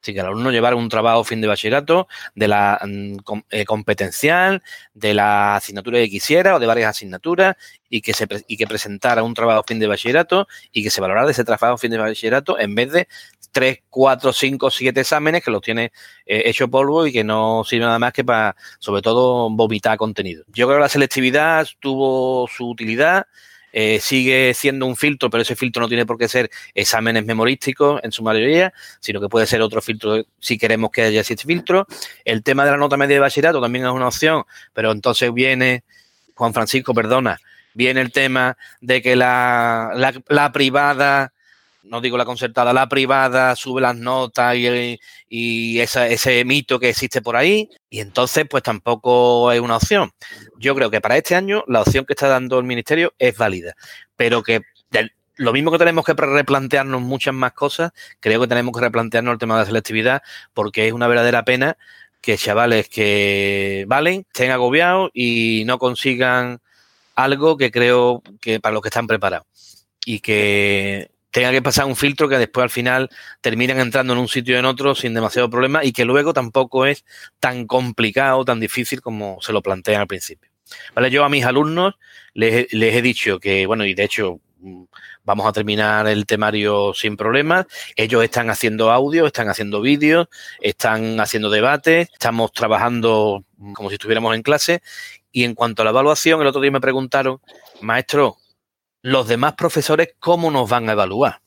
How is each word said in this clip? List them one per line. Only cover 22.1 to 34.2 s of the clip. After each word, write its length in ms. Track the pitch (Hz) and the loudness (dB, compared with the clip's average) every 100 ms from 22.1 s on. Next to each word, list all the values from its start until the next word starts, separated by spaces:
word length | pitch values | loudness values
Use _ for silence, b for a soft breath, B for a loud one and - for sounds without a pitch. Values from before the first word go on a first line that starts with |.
| 131 127 127 120 | 0 0 -2 -4
su 140 | - 120 | -6 -10
utilidad, 580 | 117 110 113 151 190 - b b b b | -8 -6 0 2 2 -2 b b b b
eh, 260 | 113 110 110 | -2 0 0
sigue 520 | - 131 127 131 131 | 0 0 2 4 2
siendo 300 | 120 139 135 | 2 -2 -2
un 100 | 131 | -4
filtro, 360 | 120 147 143 127 | -2 -2 0 -2
pero 100 | 117 | 0
ese 140 | 113 123 | -2 -2
filtro 240 | 127 117 | -4 -2
no 60 | 117 | -2
tiene 160 | 120 | 0
por 140 | 117 113 | -2 -2
qué 100 | 117 | -2
ser 220 | 127 120 B B | 0 -2 B B
exámenes 500 | - 107 113 113 113 | -4 0 0 0 -2
memorísticos 760 | 107 113 113 135 - 131 143 143 | -2 0 0 0 -4 0 0 2
en 80 | 113 | -4
su 100 | 107 | -6
mayoría, 520 | 110 110 120 160 185 B B B | 0 2 4 4 2 B B B
sino 220 | - 101 | -10 -6
que 60 | 101 | -2
puede 160 | 113 110 | 0 2
ser 160 | 117 | 2
otro 180 | 110 110 | 0 -2
filtro 420 | - 110 110 107 110 _ | -6 -6 -2 -2 -4 _
si 200 | - 113 | -6 -2
queremos 320 | 113 110 110 | 0 0 0
que 120 | - | 0
haya 180 | 113 107 | 2 2
ese 140 | 104 110 | -2 -6
filtro. 500 | 139 175 - 180 196 B B B - | -4 -4 0 0 0 B B B -4
El 160 | 113 | -2
tema 220 | 123 135 139 | 0 2 4
de 60 | |
la 40 | 143 | 4
nota 220 | 143 139 | 2 2
media 180 | 139 143 | 2 4
de 40 | |
bachillerato 400 | 139 147 156 156 | 4 4 2 2
también 260 | 120 123 127 | 0 -2 -2
es 40 | |
una 180 | 127 127 | -2 -2
opción, 360 | - | 0